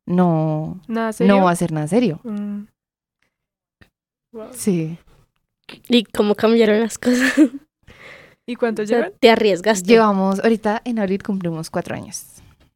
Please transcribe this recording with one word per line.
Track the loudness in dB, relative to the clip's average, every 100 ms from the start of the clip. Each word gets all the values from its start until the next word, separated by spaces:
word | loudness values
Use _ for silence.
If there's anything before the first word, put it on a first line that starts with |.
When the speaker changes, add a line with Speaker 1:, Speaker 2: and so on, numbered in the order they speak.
| -4
Speaker 1:
"No, | 2 2 2 0 -4 -6 -12 -8
Speaker 2:
¿Nada | -6 -4
serio? | 0 4 4
Speaker 1:
no | 4
va |
a | 2
ser | -2
nada | -4 -2
serio". | 0 0 -4
Speaker 2:
Mm. | -10 -10 -10 -10 -14 _ _ _ _ _ _ _ _ _ _ _ _ _ _ _ _
Wow. | -18 -16
Speaker 1:
Sí. | -6 -2 -2 -4 -10 _ _ _ _ _ _ -20 -14 0
Speaker 3:
¿Y | 0 0
cómo | -2 0 2
cambiaron | 2 4 4 2
las | -2 -4
cosas? | -2 0 0 2
<laughs> | 2 0 _ _ _ -20 -20 -20 -20 _ -12
Speaker 2:
¿Y | -4
cuánto | -4 -2
Speaker 3:
O | -2
sea, | -2
Speaker 2:
llevan? | -2 2
Speaker 3:
te | 4
arriesgaste. | 6 2 2 0 0 4
Speaker 1:
Llevamos, | 4 4 2 0 0
ahorita | 0 0 -2 -4 -4
en | -4
abril | -2 -4
cumplimos | -4 -6 -4 -6 -8
cuatro | -8 -8 -10
años. | -12 -16 -18 -20 -20 _ _